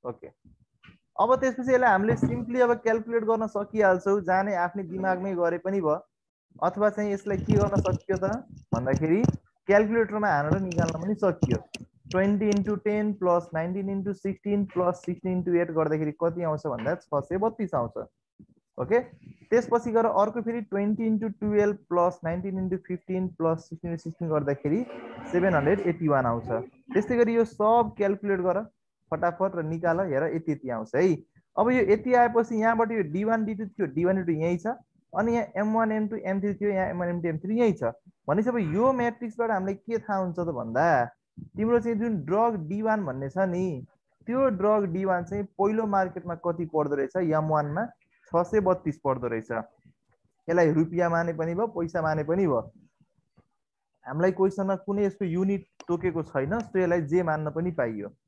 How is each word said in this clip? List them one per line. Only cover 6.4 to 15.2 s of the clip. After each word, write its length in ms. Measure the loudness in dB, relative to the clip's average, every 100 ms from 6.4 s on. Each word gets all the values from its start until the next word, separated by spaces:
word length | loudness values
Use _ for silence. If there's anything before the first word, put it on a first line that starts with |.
| _ -2
अथवा 260 | -2 2 0
चाहिँ 220 | 0 -4
यसलाई 240 | -4 -4 -4
के 160 | 2
गर्न 220 | 2 4 2
सकियो 360 | 0 -2 -2 -2
त 80 | 0 -4 -8 -20 -4
भन्दाखेरि 500 | -4 0 0 2 2 2 -2 _ _ 2
क्याल्कुलेटरमा 600 | 4 4 2 0 0 0
हानेर 320 | 0 2 0
निकाल्न 400 | -2 -2 -2 -2
पनि 140 | -4 0
सकियो। 420 | 0 2 0 0 -4 -16 -18 _ -4
ट्वेन्टी 380 | 0 2 2 2
इन्टु 260 | 2 0 -2
टेन 380 | -2 0 -2
प्लस 360 | 0 2 2 0
नाइन्टिन 360 | -4 -4 -4 -4
इन्टु 240 | -4 -4
सिक्सटिन 520 | -4 -6 -6 -2 0 0
प्लस 300 | 0 0 -2 -6
सिक्सटिन 260 | -6